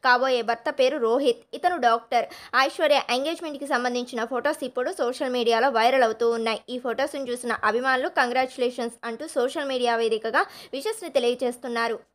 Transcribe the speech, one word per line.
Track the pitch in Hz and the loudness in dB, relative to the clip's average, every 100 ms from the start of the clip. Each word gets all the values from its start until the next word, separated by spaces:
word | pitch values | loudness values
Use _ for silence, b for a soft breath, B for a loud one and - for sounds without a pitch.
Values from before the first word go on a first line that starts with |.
| 262 | 6
కాబోయే | 247 262 254 220 | 4 4 0 0
భర్త | 233 - 294 | -2 -2 2
పేరు | 254 302 | 2 4
రోహిత్, | 226 247 277 240 _ 269 | 2 2 2 0 _ -2
ఇతను | 349 349 240 | -2 2 2
డాక్టర్. | 233 - 240 - B B 240 | 2 2 0 0 B B 2
ఐశ్వర్య | 277 - 311 285 - 247 | 2 2 2 2 2 -2
ఎంగేజ్‌మెంట్‌కి | 285 330 330 285 277 | -2 -4 -8 -10 -2
సంబంధించిన | 262 247 247 247 240 233 | 0 0 -4 -6 -6 -4
ఫొటోస్ | 254 233 226 254 | -2 -2 -2 -4
ఇప్పుడు | 254 254 370 | -4 -4 -2
సోషల్ | 240 254 269 247 | -4 -2 -2 0
మీడియాలో | 233 226 262 226 | 2 4 4 4
వైరల్ | 233 269 226 | 4 4 2
అవుతూ | 220 233 233 | 2 0 0
ఉన్నాయి. | 226 214 - | -2 -4 -6
ఈ | 247 | -8
ఫొటోస్ని | 247 226 285 285 262 | -4 -2 -2 -4 -6
చూసిన | 240 247 220 214 | -6 -4 0 0
అభిమానులు | 220 262 262 302 349 | 2 2 0 0 0
కంగ్రాచ్యులేషన్స్ | 254 247 262 269 247 247 233 233 233 | 0 2 -2 0 -4 -2 -6 -6 -10
అంటూ | 226 320 294 | -10 -6 -2
సోషల్ | 247 311 277 | -2 -2 -4
మీడియా | 262 240 233 | -2 0 2
వేదికగా | 226 220 226 262 381 B B 269 | 0 0 0 0 -2 B B -6
విషెస్‌ని | 349 440 339 269 | -6 -6 -2 0
తెలియజేస్తున్నారు. | 240 247 247 247 254 233 233 220 _ | 0 0 -4 -4 -6 -4 -2 -4 _